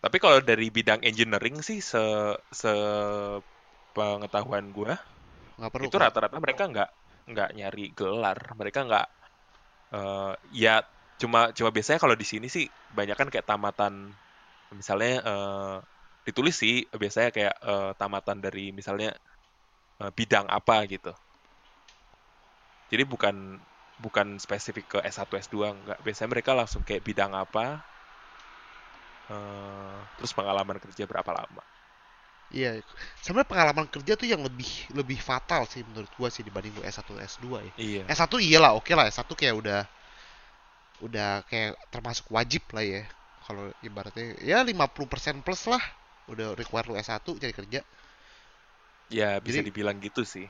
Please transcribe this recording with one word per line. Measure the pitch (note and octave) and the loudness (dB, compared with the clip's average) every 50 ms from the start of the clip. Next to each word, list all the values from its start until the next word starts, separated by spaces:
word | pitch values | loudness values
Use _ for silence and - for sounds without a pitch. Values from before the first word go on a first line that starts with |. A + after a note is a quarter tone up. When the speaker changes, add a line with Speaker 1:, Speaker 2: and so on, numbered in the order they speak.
| - | 0
Speaker 1:
Tapi | - - | 2 2
kalau | F#3 - F#3 C#3+ C3+ | 6 10 10 10 10
dari | C3+ A#2+ A2+ A2 A2+ A2+ | 10 6 4 4 4 0
bidang | G#2+ A2+ A2 A2 G#2+ A2 B2 | 0 2 4 4 4 6 4
engineering | A#2+ A2 G#2+ A#2 A2+ G#2+ G2 - A#2 C#3 D3+ | 0 4 4 2 4 4 0 0 0 -2 -4
sih, | D3+ - A3 G#3 - | -6 -6 -6 -6 -6
se-, | - - A#2 A2 A2 G#2+ G#2+ G#2 G#2 G2+ - - _ | -2 0 2 2 4 2 2 2 0 -2 -4 -8 _
se | - - - A2+ G#2+ G#2 G#2 G#2 G#2 G#2 G#2 G#2 G#2 G#2 G2+ G2+ G2+ G2+ - - - _ _ _ _ - _ _ | -12 -2 0 2 2 2 2 0 0 0 0 -2 -2 -4 -4 -4 -6 -8 -10 -12 -20 _ _ _ _ -20 _ _
pengetahuan | _ G#2 G#2+ G#2 G2+ G2+ G#2 G2 - G#2 G2+ - - G2+ G2+ G2+ | _ -2 0 0 0 -2 -4 -2 -2 -2 0 0 -2 -4 -4 -4
gua, | G2 G#2 G#2 A2+ E3 - - - - - - - - - - - - - | -6 -4 -4 -4 -4 -6 -8 -18 -20 -20 -20 -20 -20 -20 -20 -20 -16 -10
Speaker 2:
Nggak | A2+ A2 - | -10 -8 -6
perlu, | B2+ C3+ C3 | -4 -4 0
Speaker 1:
itu | C3 | 4
Speaker 2:
Kak. | G3 D#3+ A#2 - | 6 4 6 6
Speaker 1:
rata-rata | A2 G#2+ G#2 - D3+ | 4 0 0 -2 -2
mereka | E3 C3+ C3 - G3+ F3+ | -2 -2 0 0 -2 -2
nggak, | B2 G#2 G2 - _ _ _ - - _ _ - | 0 0 -2 -2 _ _ _ -20 -20 _ _ -8
nggak | A#2 G#2+ G2 - - G#2+ | -2 -2 -2 -2 -4 -8
nyari | G2+ G2 G2+ G#2 G2+ F#2+ - | -8 -8 -6 -6 -10 -10 -6
gelar. | - G#2 F#2+ G2+ A2+ A2+ G2 F#2+ A2+ - - A2+ A2 | -4 -2 -2 0 0 0 0 0 -2 -6 -14 -12 -8
Mereka | G2+ G#2 - C#3 C3+ B2 | -8 -4 -2 -2 0 4
nggak, | A2 G2+ - - _ _ - - _ _ _ _ _ - _ - _ _ _ _ - | 4 4 2 0 _ _ -20 -20 _ _ _ _ _ -20 _ -20 _ _ _ _ -8
eh, | G2+ G2 G2 G2 G2 G2 G2 F#2+ - - - | -6 -6 -4 -4 -4 -4 -6 -6 -8 -12 -14
ya, | - B2+ A2 A2 A2 A2 - - _ - _ - - - | -2 4 6 8 8 6 4 0 _ -20 _ -20 -8 -6
cuma, | - A#2 A#2 A#2 A#2 A#2 A2+ | -4 4 6 6 6 6 4
cuma | - A#2 A2+ G#2+ | 2 2 2 2
biasanya | G#2+ G#2+ - D3+ D#3+ | 2 2 2 2 4
kalau | - C3+ A2+ A2+ | 6 6 6 4
di | G#2 - | 2 -6
sini | - G#2+ A2+ C3 | -6 -6 -8 -6
sih, | - F3 D3 - - - - - | -4 -4 -4 -4 -6 -20 -20 -8
banyak | - G#2+ G#2 G2+ G2+ - | -4 -4 -2 -2 0 -2
kan | C#3 C#3 | -2 0
kayak | - A2+ - - | 0 -4 0 0
tamatan, | G#2 G#2 G#2 G2+ - - G#2 G2+ G2 G2 G2 G2+ G2+ G2+ - - - - - - - - - - G#2 | 0 0 0 -4 0 0 0 0 0 -6 -14 -16 -18 -20 -20 -20 -20 -20 -20 -20 -20 -20 -20 -20 -18
misalnya, | G2+ G2 - G2+ G2 A2 B2 B2+ B2+ - | -16 -4 -2 0 2 2 2 0 0 0
eh, | A#2 G2+ G2+ G2 G2 G2 G2 G2 G2 F#2+ F#2+ - - - _ - - - _ _ | -2 -2 -2 -2 -4 -4 -6 -6 -6 -8 -10 -12 -16 -20 _ -20 -20 -20 _ _
ditulis | A2 - - C3 E3 E3 | -4 -2 2 2 2 2
sih, | - A2+ A2 A#2+ B2 A#2 - | 4 2 2 2 2 -2 -4
biasanya | - A2 G#2 G2+ - A2 A#2 A#2+ - | -6 -4 -4 -2 2 2 2 2 2
kayak, | A2 G#2 G2+ - - - | 2 0 0 0 -2 -2
eh, | - G2+ G2 G2 F#2+ G2 - | -2 -2 0 -2 -4 -4 -6
tamatan | G2+ G2 G2+ G2 - - G2+ G2+ G2 | -6 -4 -4 -4 -4 -4 -6 -4 -6
dari | G2 F#2+ F#2+ G2 G2 G2 | -6 -6 -6 -10 -10 -10
misalnya, | G2 G2 - G2+ G2+ G#2+ G#2+ - - _ _ - - _ _ _ _ _ _ _ _ _ _ _ _ | -12 -8 -6 -4 -2 -2 -4 -6 -8 _ _ -20 -20 _ _ _ _ _ _ _ _ _ _ _ _
eh, | G#2 G2 - | -10 -8 -4
bidang | - A2+ G#2 A#2 G#2 G2+ G2 | -4 2 6 6 4 6 4
apa | G2 G2+ - - A2+ G#2+ G#2+ G2 | 0 2 4 6 6 6 4 2
gitu. | F#2+ F#2 - F2 E2+ - _ _ _ _ _ _ _ _ _ - _ _ _ - - _ _ _ - _ _ _ _ _ _ _ _ _ _ _ _ _ - - | -6 -8 -8 -12 -12 -12 _ _ _ _ _ _ _ _ _ -20 _ _ _ -20 -20 _ _ _ -20 _ _ _ _ _ _ _ _ _ _ _ _ _ -8 0
Jadi | - A2+ C3+ | 2 2 2
bukan, | C3+ B2+ - - G2+ G2 G2 G2 F#2+ F#2+ F#2+ - - - - - - - - | 2 0 0 0 0 0 -2 -10 -14 -16 -16 -20 -20 -20 -20 -20 -20 -20 -12
bukan | - A2 - G#2 G2+ G2+ G2+ G2 | -12 -2 0 0 0 0 -2 -12
spesifik | - - G2+ G2+ - - G#2 G#2+ - - - | -6 -6 -6 -6 -4 -8 -10 -10 -12 -4 -2
ke | G2+ - | -2 -2
S | G2+ - - | -2 -6 -6
satu, | G2+ - - G2 | -8 -6 -6 -8
S | - | -8
dua, | - - G#2 G#2 G#2 G2+ G2 | -6 -4 -2 -2 -2 -4 -8
nggak. | G2 G#2+ G2 - | -10 -10 -10 -6
Biasanya | - A2 G#2 - A2 A2 B2 | -6 -8 -4 -4 -4 -2 -2
mereka | A#2+ - - C3 B2 | -2 2 2 2 2
langsung | A#2 - - - | 2 0 -4 -6
kayak | - - G2+ F#2+ - | -4 -4 -4 -4 -4
bidang | G#2+ G#2 - G2 G2+ G2 F#2+ | -4 0 0 0 0 0 -4
apa, | F#2+ - - G#2+ A2+ B2+ D3 D3+ - - - - - - - - - - - - - - - - - - - - - - - - - - - - - - | -6 -2 -2 -2 -2 -2 -6 -8 -12 -18 -20 -20 -20 -20 -20 -20 -20 -20 -20 -20 -20 -20 -20 -20 -20 -20 -20 -20 -20 -20 -20 -20 -20 -20 -20 -20 -16 -12
eh, | G#2 G#2 G#2 G2+ G2+ G2+ G2+ G2+ G2 G2 G2 G2 G2 G2+ G2+ G#2 - | -12 -12 -10 -12 -12 -12 -12 -12 -12 -12 -14 -14 -14 -16 -16 -18 -14
terus | - A#2+ A#2 - - | -12 -10 -6 -4 -4
pengalaman | G2 G2 G2 G2 G2 G2 G2 G2 | 0 0 0 0 0 -2 -4 -8
kerja | - G2 G2+ - G#2 G2 | -10 -14 -10 -10 -8 -4
berapa | G#2 - F2+ - E2+ - | -4 -4 -2 -2 -4 -4
lama? | - - - - - - - - - - - - - - - - - - - - - - | -6 -8 -14 -20 -20 -20 -20 -20 -20 -20 -20 -20 -20 -20 -20 -20 -20 -20 -20 -20 -20 -12
Speaker 2:
Iya, | - C3+ C3 B2 A2+ G#2+ - - - - - - - - | -6 -4 -4 -2 -4 -6 -10 -14 -16 -14 -14 -14 -14 -12
sebenarnya | - - F3+ A#3 C#4 - | -8 -2 2 2 2 2
pengalaman | G3 F#3 E3 D3+ D3 D3+ D#3 D3 - | 4 4 6 6 6 2 -2 -2 -6
kerja | C#3+ C3+ C#3+ G#3+ G#3 | -8 0 0 0 0
tuh | B3 A#3 | 2 0
yang | A3 D#3+ | 0 0
lebih, | C#3 C3 B2+ B2 B2+ - - - - - - C#3+ | 0 -4 -6 -6 -8 -8 -8 -10 -10 -6 -4 -4
lebih | C#3 B2 C3+ A#2 | -2 -2 -4 -6
fatal | - - B2+ B2+ - - E3+ D3+ A#2+ - | -2 -2 -2 -2 0 0 0 0 0 -2
sih | - C3 A2+ | -8 -14 -14
menurut | A2+ G#2+ A2 G#2 - - - | -12 -12 -12 -12 -12 -8 -4
gua | B2 A#2+ - | -4 -4 -4
sih | - A2+ | -6 -12
dibanding | G#2 F#2+ G2 F#2+ G#2+ G#2 G#2 | -8 -8 -8 -8 -8 -10 -10
lu | |
S | - - - - | -10 -8 -10 -10
satu, | - - G#2 G#2+ | -12 -12 -12 -12
S | G2+ F#2+ - - A#2+ | -12 -12 -12 -12 -10
dua | B2 B2+ A2 G#2+ | -8 -8 -8 -10
ya. | G2 - | -12 -10
Speaker 1:
Iya. | - A2+ G#2+ G#2 G2 F#2 F#2 - | -8 -6 -4 -4 -6 -2 -2 2
Speaker 2:
S | - | 2
satu | E3 - - B3 | 2 2 4 2
iyalah, | G#3 D#3+ D#3 D#3+ D#3 C3+ G#2+ A2 | 6 8 10 10 12 10 8 6
oke | - - E3+ D#3+ | 2 4 6 6
lah, | C3 | 6
S | G#2+ G#2 - | 4 2 -4
satu | A#2+ - E3 - | -6 -6 -4 0
kayak | D3+ C3 A2+ A2 | 0 2 2 0
udah, | A2 G#2+ G2+ G2+ G2+ - - - - - - - - - - - - - - - - - _ _ _ _ _ - - | -2 0 -2 -2 -2 -4 -12 -20 -20 -20 -20 -20 -20 -20 -20 -20 -20 -20 -20 -20 -20 -20 _ _ _ _ _ -16 -12
udah | A2+ A2+ G#2+ G#2 G2+ G2 G2+ G2 - | -8 -4 -2 -2 0 -2 -2 -4 -4
kayak | - A2+ A2 G#2+ - - - _ | -2 -2 -2 -2 -4 -8 -16 _
termasuk | - B2 A2+ A#2+ A#2+ - - - A2 | -12 -10 -8 -6 -8 -8 -8 0 0
wajib | A2 A#2+ A#2+ C3 C3+ - - - | 0 2 2 -2 -4 -4 -6 -6
lah | A2 A2 | -4 -2
ya. | G2+ F#2+ G2 G#2+ G#2 - - - - - - | -2 -2 -6 -8 -12 -16 -20 -20 -20 -20 -20
Kalau | - - G#2+ G2+ G2+ G2 F#2+ - | -14 -12 -10 -10 -10 -12 -12 -14
ibaratnya, | - A2+ G2+ G2+ G2 G#2 - A2+ A#2 A#2 G#2+ - - A#2+ | -16 -14 -12 -12 -12 -12 -10 -10 -10 -10 -12 -8 0 2
ya, | F3+ A#3 | 4 4
lima | C4 A#3+ G#3+ F3+ D3 C3+ | 4 2 2 0 0 0
puluh | - - C#3+ C3 | 0 -8 -6 -6
persen | C#3+ - - D3+ C#3+ C#3 | -6 -4 -4 -4 -6 -4
plus | - F3 F#3 - - A3+ | -6 -6 -6 -4 0 0
lah, | A#3+ B3 - - - - - _ - - - - | 0 0 0 -6 -10 -18 -20 _ -20 -20 -16 -14
udah | A2+ A2 A2 A2 G2+ | -10 -8 -6 -6 -6
require | - A#2 - - A2+ A#2 A#2+ | -8 -8 -4 -2 -4 -2 -2
lu | A2+ G2 | -6 -6
S | G#2+ - | -4 -4
satu | A2 G#2+ - - E3 D3+ | -6 -6 -6 -8 -8 -6
cari | C#3 B2 A2+ | -6 -8 -6
kerja. | - G2+ G2+ A#2+ C#3 C#3+ _ - - - - - - - - - - - - _ _ _ _ _ _ _ _ _ _ _ _ G#2+ A2 | -8 -10 -6 -8 -8 -8 _ -20 -20 -20 -20 -20 -20 -20 -20 -20 -20 -20 -20 _ _ _ _ _ _ _ _ _ _ _ _ 0 0
Speaker 1:
Ya, | G#2+ G#2 G2+ G2 F#2+ | 2 2 2 -2 -2
bisa | G#2 A#2+ B2+ | -2 -2 -2
Speaker 2:
Jadi, | G2 | -2
Speaker 1:
dibilang | G#2 G2 G#2 G#2 G#2 G2+ G2+ G2+ | -4 -6 -4 -2 -2 -4 -4 -8
gitu | G#2 - - A2+ | -8 -4 -4 -6
sih. | - - F#2+ F#2 | -6 -8 -14 -14